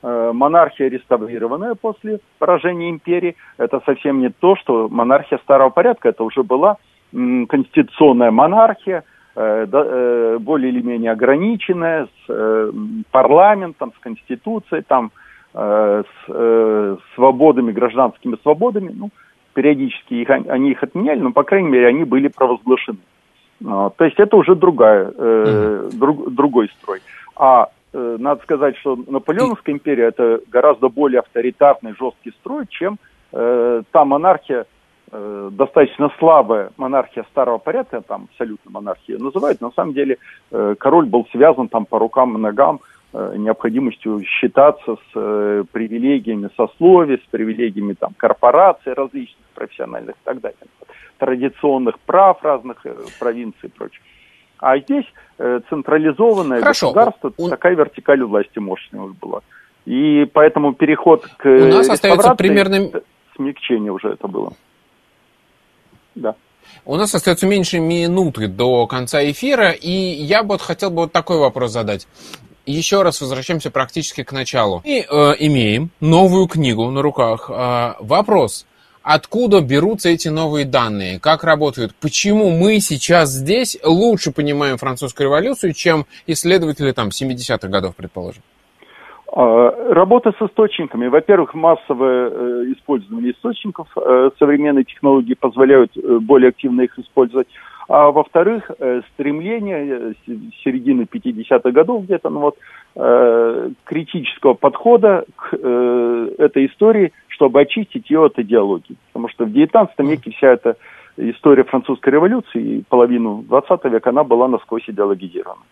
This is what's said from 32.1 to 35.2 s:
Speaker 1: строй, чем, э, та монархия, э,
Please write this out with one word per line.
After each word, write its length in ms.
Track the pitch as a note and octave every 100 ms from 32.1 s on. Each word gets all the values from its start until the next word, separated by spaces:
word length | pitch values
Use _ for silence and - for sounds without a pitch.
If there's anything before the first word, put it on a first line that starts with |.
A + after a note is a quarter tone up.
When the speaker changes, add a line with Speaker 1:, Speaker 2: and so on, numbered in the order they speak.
| - - -
Speaker 1:
строй, 260 | - C#4+ A#3+
чем, 300 | - F3 G#3 _ _ _
э, 500 | - A#2 B2 A#2+ A#2+ A2
та 120 | E3+
монархия, 600 | C#3+ C#3 F3 E3 _ B2+ G#2+ _ _ _ _
э, 380 | G#2+